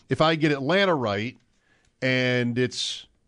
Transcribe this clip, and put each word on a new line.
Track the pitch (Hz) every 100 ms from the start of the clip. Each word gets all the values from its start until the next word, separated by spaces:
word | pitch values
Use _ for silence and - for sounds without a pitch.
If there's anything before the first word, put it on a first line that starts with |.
| -
If | 139
I | 160 165
get | 156
Atlanta | 139 135 185 196
right, | 156 113 101 113 - _ _ _ _ _ -
and | 131 127 127 123 120 117
it's, | 123 - - - - _